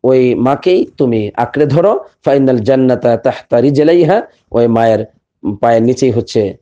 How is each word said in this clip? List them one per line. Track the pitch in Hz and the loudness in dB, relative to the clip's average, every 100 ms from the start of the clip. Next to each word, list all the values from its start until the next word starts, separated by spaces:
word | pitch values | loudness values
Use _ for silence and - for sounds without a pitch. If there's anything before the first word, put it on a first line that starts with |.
ওই | 123 131 127 120 | 2 2 2 0
মাকেই | 123 143 185 185 170 _ | -2 -2 0 -2 -2 _
তুমি | 131 113 104 - | -2 -2 -4 -4
আঁকড়ে | 120 139 147 | -6 -2 -2
ধরো, | 143 180 247 - _ - | 0 0 -2 -8 _ -2
ফাইনাল | 139 135 123 | 0 2 0
জান্নাতা | 107 131 131 123 120 117 | 0 0 2 0 0 -2
তাহতা | 131 - - 120 | -2 -6 -2 0
রিজলাইহা, | 131 139 151 175 160 202 - _ _ | 0 2 2 2 2 0 -2 _ _
ওই | 117 120 | -2 0
মায়ের | 113 113 107 107 _ _ _ - 101 | 2 2 0 -4 _ _ _ -10 -2
পায়ের | 117 117 | 0 2
নিচেই | 117 127 131 | 0 0 0
হচ্ছে | 113 - 117 101 87 | -2 -4 -4 -4 -6